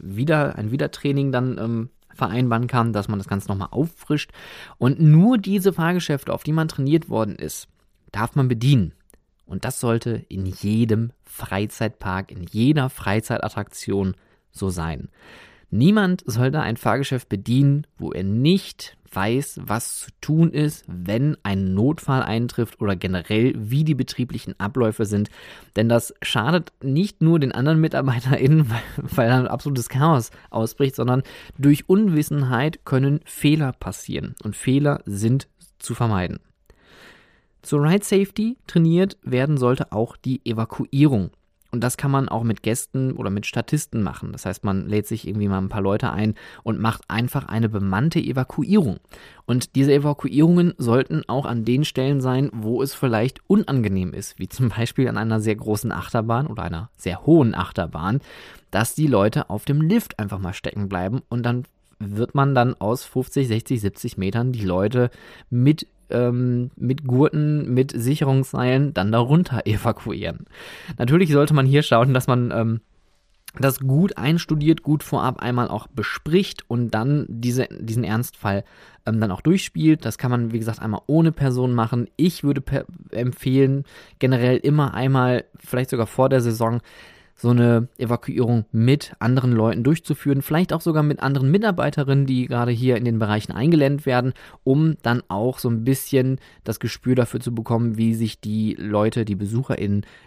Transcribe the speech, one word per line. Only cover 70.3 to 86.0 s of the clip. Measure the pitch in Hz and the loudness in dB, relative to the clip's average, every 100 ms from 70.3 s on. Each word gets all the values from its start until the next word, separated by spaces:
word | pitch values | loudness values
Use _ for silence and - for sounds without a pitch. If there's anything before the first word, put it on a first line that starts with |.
| - - - - - - 135 | -8 -14 -20 -20 -18 -14 -4
Natürlich | 123 165 175 | 2 4 6
sollte | 143 147 | 4 6
man | 147 131 | 4 4
hier | 143 | 4
schauen, | 151 117 127 | 4 4 4
dass | 127 127 | 2 2
man, | 123 123 | 0 0
ähm, | 113 113 113 _ _ _ _ _ _ - - | 0 0 -2 _ _ _ _ _ _ -16 -2
das | 131 127 | -2 0
gut | 135 139 196 - | 0 2 2 0
einstudiert, | 123 170 - 156 151 160 | 0 0 0 0 2 2
gut | 143 151 | 2 -2
vorab | - 135 131 - | -2 -2 -2 -4
einmal | 120 123 117 | -4 -2 -2
auch | 107 - | -4 -8
bespricht | - 101 - 147 175 196 - - | -8 -6 -6 0 0 0 -8 -6
und | 120 117 | -4 -2
dann | 107 127 147 - | -2 0 0 -2
diese, | 117 120 127 - - | -4 -2 -2 -4 -6
diesen | 110 113 | -6 -4
Ernstfall, | 95 110 123 - 110 98 - - - _ - | -2 -2 -4 -6 -4 -4 -6 -20 -20 _ -2
ähm, | 110 | 0
dann | 110 | 0
auch | - | 0
durchspielt. | 156 190 - 160 156 156 | 2 0 0 0 2 2
Das | 113 - | 0 -4
kann | 127 | -2
man, | 123 117 | 0 0
wie | 113 | -2
gesagt, | 110 110 | -4 -6
einmal | 110 104 - | -6 -6 0
ohne | 156 165 | 2 4
Person | - 139 123 127 | 2 0 0 0
machen. | 120 113 120 120 - | 0 0 -2 -4 0
Ich | 175 - | 0 2
würde | 143 143 | -2 -2
per-, | - 139 - - - | -2 -6 -6 -18 -12
empfehlen, | - 123 - 131 131 135 139 - - - - | -4 -4 -4 0 4 4 2 -4 -16 -18 -2
generell | 131 127 123 127 | 2 4 4 2
immer | 143 151 139 | 2 2 2
einmal, | 104 131 135 127 123 - - | 0 0 2 2 0 -2 -18
vielleicht | - 123 131 | -6 -4 -2
sogar | 123 | -2